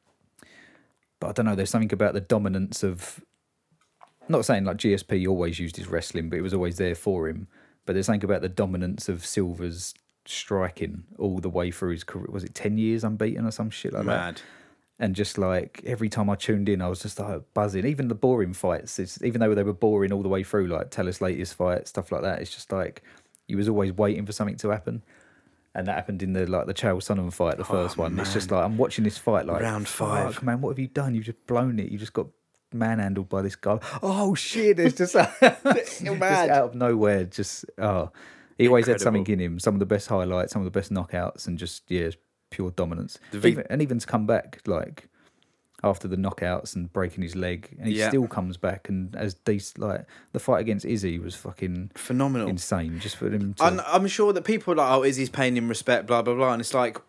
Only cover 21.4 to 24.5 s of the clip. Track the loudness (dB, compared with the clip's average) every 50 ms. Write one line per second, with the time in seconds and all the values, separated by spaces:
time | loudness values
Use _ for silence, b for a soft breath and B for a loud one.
21.4 | -4 -6 -4 -2 0 0 0 0 -4 -6 -8 -8 -6 -4 -4 -4 -2 -2 -4 -4
22.4 | -6 -10 -12 -16 -8 -6 -4 -4 -4 -4 -8 -12 b b b b b b b b
23.4 | _ -4 -2 0 0 2 2 2 2 0 2 2 2 2 2 0 -4 -6 -4 -4
24.4 | -4 -4